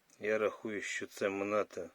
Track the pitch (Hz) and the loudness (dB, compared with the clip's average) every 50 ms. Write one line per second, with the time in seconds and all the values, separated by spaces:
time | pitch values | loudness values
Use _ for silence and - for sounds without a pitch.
0 | _ _ - - 107 104 107 110 107 98 - - - 113 107 98 - - - - | _ _ -12 -4 0 2 4 4 4 2 0 -2 -4 -4 -4 -4 -4 -4 -4 -4
1 | 104 - - - - 101 98 98 98 104 104 104 98 - - - 87 82 | -6 -6 -4 -2 0 0 2 0 0 2 2 2 2 0 -4 -8 -10 -10